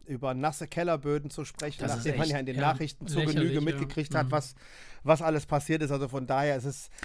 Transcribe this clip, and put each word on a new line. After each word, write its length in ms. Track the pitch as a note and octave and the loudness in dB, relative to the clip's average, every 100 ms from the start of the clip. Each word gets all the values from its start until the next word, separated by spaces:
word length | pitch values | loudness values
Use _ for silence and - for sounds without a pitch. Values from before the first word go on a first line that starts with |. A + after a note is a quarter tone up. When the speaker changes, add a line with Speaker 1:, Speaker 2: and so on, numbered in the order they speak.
Speaker 1:
über 300 | - B2+ C3+ | -10 -4 -2
nasse 320 | B2+ D3+ C#3+ D#3 | 0 0 -2 -4
Kellerböden 640 | - F3 D#3+ C#3+ D3 D3 | 0 2 2 2 0 -2
zu 160 | - D3+ | -6 -8
sprechen, 340 | - D3+ D3 | -6 -6 -4
Speaker 2:
Das 120 | D#3 | -2
ist 40 | C3 | 0
Speaker 1:
nachdem 140 | D3 C#3 | 0 0
man 60 | D#3+ | 0
Speaker 2:
echt, 60 | |
Speaker 1:
ja 40 | C#3+ | 0
in 40 | |
den 120 | C3 B2+ | -2 2
Speaker 2:
ja, 40 | |
Speaker 1:
Nachrichten 460 | C#3+ C3 D#3 - F#3+ | 2 2 -2 -6 -2
zur 160 | D3+ | 2
Speaker 2:
lächerlich, 180 | D#3 D3+ D#3+ | 2 4 2
Speaker 1:
Genüge 100 | D3 | 2
Speaker 2:
ja. 40 | |
Speaker 1:
mitgekriegt 500 | D3+ C#3+ C#3 - D3 | 0 0 -2 -2 0
hat, 120 | - C3 | 0 2
Speaker 2:
Mhm. 60 | |
Speaker 1:
was, 220 | D3+ - - - - - - | 0 -2 -8 -18 -18 -16 -2
was 200 | C3+ D#3+ | 4 4
alles 240 | E3 D#3 - | 4 0 2
passiert 340 | D3 C#3+ D#3+ | 0 2 0
ist. 120 | D3+ | 2
Also 160 | C#3 C3+ | 0 -2
von 180 | C3+ B2+ | -4 0
daher, 300 | C3 D3 C3+ | 2 2 2
es 100 | C3+ | -2
ist, 240 | C#3 - - | -6 -10 -14